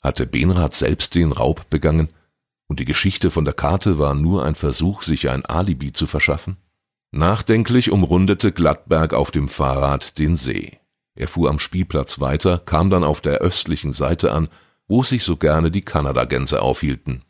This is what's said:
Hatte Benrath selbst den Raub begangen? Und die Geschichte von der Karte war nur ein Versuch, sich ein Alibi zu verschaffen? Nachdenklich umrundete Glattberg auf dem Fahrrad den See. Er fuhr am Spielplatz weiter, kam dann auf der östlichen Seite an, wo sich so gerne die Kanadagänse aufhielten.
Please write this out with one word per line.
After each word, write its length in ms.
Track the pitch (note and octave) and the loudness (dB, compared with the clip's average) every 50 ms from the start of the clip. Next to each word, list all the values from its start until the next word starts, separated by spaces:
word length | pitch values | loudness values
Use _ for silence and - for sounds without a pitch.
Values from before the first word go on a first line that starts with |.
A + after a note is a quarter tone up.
Hatte 240 | - - - - B2+ | -2 -4 -2 -2 -4
Benrath 480 | A#2+ - A#2 C3+ F2 F#2 F2+ E2+ C#2+ - | -2 0 0 2 2 2 2 0 0 0
selbst 400 | - - - D#2+ - - - - | -2 -2 -2 0 -2 -4 -2 2
den 160 | E2+ E2 D#2 | 2 2 2
Raub 400 | C#2 - B1 C2+ D2+ - - _ | 2 0 0 0 0 -2 -4 _
begangen? 380 | - D#2 - D#2 D#2 E2 D#2 D#2 _ _ _ _ _ _ _ _ _ _ _ | -4 0 2 2 2 2 0 -2 _ _ _ _ _ _ _ _ _ _ _
Und 140 | _ D#2 - | _ -8 -6
die 40 | A#2 | -4
Geschichte 460 | B2 D3 - - G2 G2 - - F2+ | -4 -2 0 0 0 0 2 0 0
von 140 | - E2 D#2 | 2 2 0
der 100 | C#2+ - | 0 -2
Karte 460 | - - D2 E2+ F#2 - G#2+ F2+ D2+ | -2 0 0 0 2 2 0 2 2
war 140 | D2 C#2+ C#2+ | 2 0 2
nur 300 | C#2+ D#2 E2 F#2+ F#2+ B1+ | 2 2 2 2 2 0
ein 120 | D2+ D#2 | -2 -2
Versuch, 460 | - - D2 C2 - E2 F#2 G2 - | -2 -2 -4 -2 0 -2 -2 -2 -2
sich 260 | - - D#2 C2+ - C2+ | -2 -4 -2 -2 0 -2
ein 160 | B1+ C2+ - | -2 -4 -4
Alibi 480 | - - E2 F#2+ G2+ D#2+ B1+ C#2+ C#2 | -4 -2 -2 0 0 -2 -2 -4 -8
zu 160 | - - D#2+ - | -4 -4 -4 -2
verschaffen? 480 | - D2 - - C#2+ - - - F#2+ - _ _ _ _ _ _ _ _ _ _ | -2 -2 0 0 -2 -2 -4 -10 -12 -12 _ _ _ _ _ _ _ _ _ _
Nachdenklich 800 | - C#2+ D#2+ F2 G#2+ G#2+ - - A3 A2+ A2+ - A#2 B2+ B2 - | -2 0 2 2 2 0 2 2 2 2 4 4 2 2 4 4
umrundete 640 | F#2+ G2+ F2+ D2 E2+ F2+ F#2+ F#2+ G2+ - - G2+ | 2 2 4 4 4 4 4 4 2 2 2 0
Glattberg 600 | - - E2+ D2+ D2 - _ - E2+ D#2+ D#2+ D#2 - | 2 4 2 2 2 0 _ 0 2 2 2 2 0
auf 160 | B1 C#2 - | 0 -2 0
dem 180 | - D2+ C#2+ C2+ | -2 -2 -2 -2
Fahrrad 720 | - - D2 C2+ C2 C2+ C#2 C#2 C#2+ C#2 - - _ - | -2 -2 -2 0 0 0 0 0 0 -2 -4 -10 _ -2
den 180 | D#2 D2+ E2+ | 0 0 0
See. 420 | D2 B1+ B1+ - G1+ - - - _ _ _ _ _ _ _ _ | 0 -2 -4 -6 -6 -8 -10 -18 _ _ _ _ _ _ _ _
Er 120 | - C2 | -10 -10
fuhr 220 | - - E2+ D#2+ C#2 | -6 -2 0 2 2
am 100 | D2 D2+ | 2 0
Spielplatz 600 | - - - F#2 F#2 - - D2 C2 - - - | -4 -4 -2 -4 -4 0 -2 -4 -2 -2 -4 -4
weiter, 380 | C#2 C2 C#2+ D2+ - F#2+ F2 F2 | -2 -2 -2 0 2 2 0 0
kam 320 | - - - D2+ F2+ G2 | -2 -2 0 2 4 4
dann 120 | F#2+ F2+ | 4 4
auf 180 | D#2+ D2 D2+ - | 2 2 0 0
der 180 | - D#2 C#2+ - | 0 -2 0 2
östlichen 540 | - F2+ - - - - D#2 - - D2 | 0 0 0 0 -2 -2 -4 -4 -4 -6
Seite 400 | C2+ - C#2+ C2+ E2+ D#2+ - C2+ | -4 -2 0 -2 0 0 0 0
an, 160 | A1+ D#2 D#2+ D#2 _ _ _ _ _ _ _ _ | 0 0 -2 -4 _ _ _ _ _ _ _ _
wo 140 | G2+ B2 | 2 2
sich 200 | C3+ - C3 A#2 | 2 2 -2 -2
so 140 | - - E2+ | 0 -2 -2
gerne 340 | D2+ - D2+ D2+ D#2+ D#2+ E2 | 0 2 2 4 4 2 2
die 120 | E2+ G2 | 0 -2
Kanadagänse 800 | - - - D#2+ C#2+ C#2 C2+ B1 A#1+ B1 C2+ B1+ C#2 C2 - G1+ | -6 -2 -2 -2 -2 0 0 0 0 0 -2 -2 -2 -2 -2 0
aufhielten. 640 | G1+ C2 C2 - - C#2+ C2+ B1+ _ D2 B1+ B1+ - | 0 0 -2 -2 -2 -4 -4 -4 _ -10 -10 -10 -12